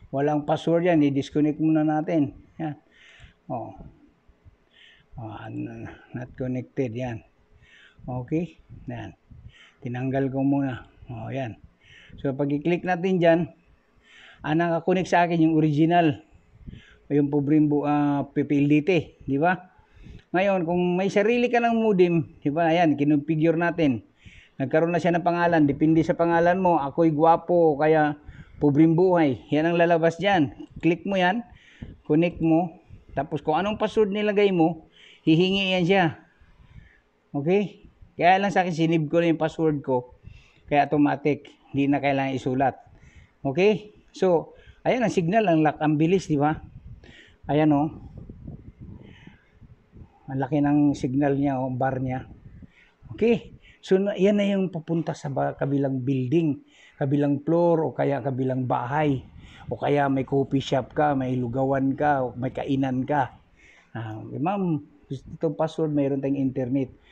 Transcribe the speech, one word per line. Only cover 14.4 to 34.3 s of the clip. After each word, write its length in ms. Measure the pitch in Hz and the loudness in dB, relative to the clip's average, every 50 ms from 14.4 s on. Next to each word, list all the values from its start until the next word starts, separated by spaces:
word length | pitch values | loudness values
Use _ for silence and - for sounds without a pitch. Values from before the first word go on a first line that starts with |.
ang 140 | - 147 151 165 | -6 -4 -2 0
nakakonect 480 | 170 170 165 165 - 190 180 185 170 | 0 0 -2 -2 0 0 0 0 0
sa 240 | - 185 175 175 165 | 0 2 2 2 2
akin 160 | 175 165 160 | 2 2 2
yung 80 | 160 160 | 4 4
original. 720 | 156 160 156 143 147 165 160 175 175 170 151 127 - - _ _ - _ _ - - - - - - - - - _ _ | 4 2 2 2 2 2 4 4 4 2 2 0 -4 -8 _ _ -20 _ _ -20 -20 -20 -20 -20 -20 -20 -20 -20 _ _
O 80 | - 143 | -2 0
yung 160 | 147 143 139 | 0 0 2
pobreng 400 | 147 147 139 143 156 156 151 147 | 0 0 0 2 4 4 4 4
bu-, 160 | 147 147 147 | 2 0 0
ah, 400 | 147 147 147 147 143 143 143 135 - - | 0 0 0 0 0 0 -2 -4 -4 -4
P 80 | 147 | -4
P 160 | 135 - 151 143 | -2 0 0 2
L 80 | 143 | 2
D 80 | 143 151 151 | 4 2 2
T, 80 | 147 196 185 156 - - - - | 2 2 0 0 -2 -4 -10 -12
di 160 | - - 135 139 | -8 -4 -2 0
ba? 160 | 160 180 185 180 - - _ _ _ _ _ - - - - - - _ - | 0 0 0 -2 -6 -16 _ _ _ _ _ -20 -20 -20 -20 -20 -10 _ -2
Ngayon, 340 | 175 196 202 190 185 165 165 | 0 0 2 0 0 0 0
kung 300 | 175 180 180 180 180 180 | 0 0 2 2 0 0
may 100 | 196 202 | 0 0
sarili 400 | - 208 202 220 240 240 240 240 | 0 2 2 2 2 2 2 2
ka 140 | 247 233 | 2 2
ng 180 | 240 233 233 226 | 2 2 0 2
modem, 480 | 226 220 202 175 185 175 170 165 143 - - - | 2 2 4 4 4 4 2 0 -2 -4 -6 -8
di 80 | - 147 | -6 -4
ba? 180 | 143 170 170 160 | 0 0 2 2
Ayan, 300 | 165 175 175 156 139 - | 2 4 2 2 2 2
kinonfigure 580 | 147 147 151 143 139 - 165 156 156 165 160 | 2 2 2 2 0 0 0 2 2 2 2
natin. 480 | 165 175 170 165 175 160 139 120 104 - _ _ _ - - - - - _ _ - | 2 0 -2 0 0 0 0 0 -2 -6 _ _ _ -20 -20 -20 -20 -20 _ _ -8
Nagkaroon 320 | 135 123 156 156 170 170 | -4 0 0 0 2 2
na 80 | 175 165 | 0 0
siya 140 | - 170 175 | 0 0 0
ng 80 | 170 160 | 0 0
pangalan. 400 | 170 170 170 175 175 170 160 147 | -2 0 0 0 2 2 4 2
Depende 380 | 143 135 147 156 156 160 160 156 | 2 2 2 2 2 4 4 2
sa 80 | 175 | 2
pangalan 480 | 165 - 170 170 170 170 170 175 180 190 | 0 0 0 2 2 2 4 2 2 2
mo, 160 | 190 180 170 | 2 2 2
Ako'y 380 | 147 139 139 - 170 165 160 151 | 2 0 -2 0 2 2 2 2
Gwapo, 580 | 143 160 165 170 165 - - 180 175 165 160 | 4 4 4 4 4 2 2 2 4 4 4
o 60 | 143 135 | 4 2
kaya 420 | 151 156 160 156 151 147 143 - - - - - - - - - | 2 4 4 4 2 0 -2 -6 -12 -20 -20 -20 -20 -20 -4 0
Pobreng 320 | 147 147 135 147 160 165 | 0 2 6 6 6 6
Buhay. 560 | 165 156 185 185 180 170 160 139 123 104 - - 143 | 6 4 4 4 4 4 2 2 0 -4 -4 -2 0
Yan 180 | 151 160 170 | 0 2 2
ang 40 | 175 170 | 2 2
lalabas 400 | 170 170 170 160 160 165 165 165 | 4 4 4 2 2 0 0 0
dyan. 320 | 170 202 196 175 143 127 - - - - - - | 0 0 2 2 2 0 -4 -8 -18 -18 -8 -2
Click 260 | - 165 175 165 - 196 | 0 0 0 0 -2 -4
mo 80 | 196 | 0
yan, 240 | 185 180 180 202 240 233 - - - _ - - - - - - - _ | 0 2 2 0 -2 -6 -12 -16 -20 _ -20 -20 -20 -18 -18 -18 -8 _
connect 380 | - 151 160 175 175 170 - 160 | 0 2 2 2 2 0 0 0
mo. 300 | 160 160 165 180 170 - - _ - - - _ - - | 2 2 2 0 -2 -6 -14 _ -20 -20 -20 _ -10 -8
Tapos 240 | 139 147 - 156 147 | -8 -6 -6 -6 -6
kung 160 | - 156 151 | -2 -2 -2
anong 240 | 165 196 208 220 - | 0 0 -2 -2 -2
password 320 | 214 214 - 220 214 190 | -4 -2 0 2 0 2
nilagay 400 | 196 214 208 214 | 0 -2 -2 0